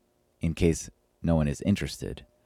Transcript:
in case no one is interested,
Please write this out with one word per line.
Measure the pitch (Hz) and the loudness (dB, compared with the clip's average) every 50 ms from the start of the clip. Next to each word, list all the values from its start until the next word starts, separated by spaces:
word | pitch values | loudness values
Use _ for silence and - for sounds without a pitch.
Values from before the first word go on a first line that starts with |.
| _ _ _ _ _ _ _ - | _ _ _ _ _ _ _ -4
in | - 85 80 | -4 -4 0
case | - 95 85 80 - - - - _ _ _ _ _ - | 2 4 2 2 2 -4 -12 -16 _ _ _ _ _ 0
no | 85 85 80 | 2 2 2
one | 76 73 | 2 0
is | 69 - | -2 -2
interested, | - - 104 - 78 69 - - - 50 - - - _ _ _ _ | 0 0 0 0 0 -6 -8 -8 -10 -10 -10 -10 -14 _ _ _ _